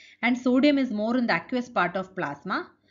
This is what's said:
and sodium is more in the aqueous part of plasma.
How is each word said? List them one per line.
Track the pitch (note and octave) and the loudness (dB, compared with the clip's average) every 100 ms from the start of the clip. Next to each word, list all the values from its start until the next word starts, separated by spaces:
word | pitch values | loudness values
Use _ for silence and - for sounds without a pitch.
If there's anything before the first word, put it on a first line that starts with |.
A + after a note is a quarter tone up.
| - - | -20 -4
and | A#3 B3 | 0 0
sodium | B3+ B3+ D4 C#4 | 2 4 4 4
is | C4 | 0
more | G#3 G#3+ B3+ | -2 -2 0
in | A#3 | 0
the | |
aqueous | E3+ - G#3 A#3+ | -2 -2 -6 -4
part | - F3 F#3+ | -2 -2 -2
of | F#3 - | -6 -6
plasma. | D3 C#3+ F#3+ B3+ F4+ _ _ | -6 -6 -6 -6 -6 _ _